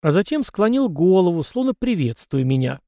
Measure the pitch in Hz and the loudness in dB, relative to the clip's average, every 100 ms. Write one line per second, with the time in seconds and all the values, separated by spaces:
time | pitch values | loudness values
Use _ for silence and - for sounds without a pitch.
0 | 160 156 202 302 254 - 214 254 262 147 | 2 0 0 -2 -4 0 0 2 0 2
1 | 175 190 180 170 147 240 262 - 254 214 | 4 4 4 0 -4 -4 -2 -2 -2 0
2 | 127 117 - 139 131 131 127 135 | -2 -4 -6 -2 0 0 -2 -6